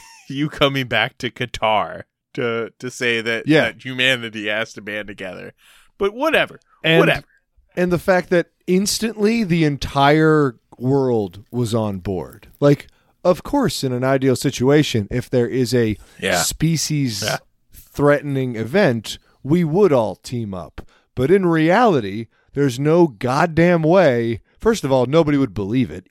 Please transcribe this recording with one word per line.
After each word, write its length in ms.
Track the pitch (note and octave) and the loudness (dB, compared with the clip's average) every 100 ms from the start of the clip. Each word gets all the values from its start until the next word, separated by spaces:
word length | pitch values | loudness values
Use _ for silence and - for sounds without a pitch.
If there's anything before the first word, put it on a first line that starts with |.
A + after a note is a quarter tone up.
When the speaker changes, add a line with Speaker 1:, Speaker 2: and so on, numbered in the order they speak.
| - | -18
Speaker 1:
<laughs> 160 | - - | -20 -12
you 180 | C#3 C#3+ | -8 -6
coming 380 | - C#3+ C#3 B2 | 0 -2 0 -2
back 300 | A#2 A#2 - | -2 -2 -4
to 120 | A#2+ | -10
Qatar, 720 | - B2 - A2 G#2+ E2 F2 - _ _ - | -8 -10 -4 0 0 -2 -8 -16 _ _ -6
to, 340 | A#2+ A#2 A2 - | -4 -4 -8 -10
to 100 | B2+ | -12
say 300 | - B2 A2+ | -4 -2 0
that, 240 | A2+ A2+ - | -2 -4 2
Speaker 2:
Yeah. 180 | D3+ A2+ | 2 2
Speaker 1:
that 180 | A2 | -4
humanity 640 | B2+ B2+ B2+ B2 A#2 G#2+ G#2 | -12 0 0 0 -4 -8 -4
has 240 | G#2+ A2+ | -4 -4
to 80 | - | -10
band 260 | G#2 G#2 G#2 | -10 -10 -10
together. 460 | G2 F#2+ F#2 G2 _ _ _ _ - | -12 -14 -14 -18 _ _ _ _ -4
But 160 | G3+ | -4
whatever. 460 | A#3 D#4 A3+ D3 - _ _ | -2 0 0 -2 -6 _ _
Speaker 2:
And, 160 | D#3 E3 | 2 4
Speaker 1:
Whatever. 240 | D#3+ C3+ - _ _ _ _ - | 4 2 -4 _ _ _ _ -4
Speaker 2:
and 160 | F3+ | 0
the 80 | E3+ | 0
fact 300 | - F3+ - | 2 0 2
that 180 | F3 - _ - | -2 -2 _ -2
instantly 800 | F#3 G3+ - A3+ G#3+ G#3 A#3 | 0 0 -4 -4 -2 0 0
the 220 | F#3+ E3+ D3+ | 0 2 0
entire 920 | C#3 - C#3 C#3 D#3 D#3 D#3 C#3 A2+ _ - | -2 -4 2 4 4 4 4 2 -2 _ -6
world 680 | B2 C#3 C3 A#2 G2 F#2+ - | 0 0 2 0 -2 -8 -10
was 240 | B2 A#2 A2+ | -4 -2 -2
on 240 | G#2+ F#2+ | -2 -4
board. 480 | G2+ F2+ C2 - - - | -6 -6 -8 -16 -20 0
Like, 280 | C#3+ C#3+ - _ _ _ | 2 2 -2 _ _ _
of 200 | F3 F3+ | -2 -2
course, 400 | - C#4+ G3+ - | -2 0 0 -2
in 80 | C3 | -4
an 120 | B2 | -2
ideal 320 | C3 C3+ C3 B2 | 0 2 2 0
situation, 720 | C#3+ - B2 D3+ C#3+ A2+ G2 | -2 0 2 4 2 -2 -2
if 180 | A#2+ - | -6 -2
there 180 | B2+ A#2+ | -2 0
is 240 | A#2+ A#2 | -2 0
a 240 | B2 A2 G2+ - - | 0 0 -2 -10 -8
Speaker 1:
Yeah. 220 | F#2+ F2+ | -2 -2
Speaker 2:
species 800 | E2 - D#3+ D#3+ - D3+ C3 G#2 | -2 -2 -2 0 -2 -2 -2 -4
Speaker 1:
Yeah. 140 | G#2+ - _ _ _ | -6 -6 _ _ _
Speaker 2:
threatening 800 | - - - C#3+ C#3+ C#3+ C3+ B2+ A2 | -20 -14 0 2 2 0 -4 -4 -4
event, 640 | A2+ F#3 F3 A#2 - - _ _ | -2 2 2 0 -6 -16 _ _
we 200 | C3 F3 | 0 0
would 280 | D#3+ F3 G3 | 2 2 4
all 240 | C3 G#2 F2 | 4 0 -6
team 380 | - B2 G#2+ | -10 -8 -8
up. 340 | F2+ C#2+ - - _ _ - | -10 -12 -18 -20 _ _ -4
But 160 | C3+ | 2
in 140 | G3 F3 | 2 4
reality, 800 | D#3+ D#3+ G3 A#3+ D3 G2+ G#2 A2+ _ _ | 2 2 4 4 2 -2 -8 -12 _ _
there's 260 | C#3 C#3+ A#2+ | -2 -2 0
no 280 | D3 E3+ E3+ | 2 4 2
goddamn 720 | G#2+ B2 C#3 E3+ D#3 E3+ E3+ | 0 -2 0 0 2 2 2
way. 580 | D#3 F#3+ D#3+ A#2+ A#2 A2 _ _ | 4 4 4 2 -2 -6 _ _
First 240 | A3 A3+ | -2 -2
of 80 | C#3 | 0
all, 160 | C3 B2 | 0 2
nobody 300 | D#3+ D3+ C#3+ | 2 2 0
would 160 | C3 | 0
believe 360 | G2 G2 C3 F#2+ | -4 -4 -2 -2
it, 160 | F2 - | -6 -6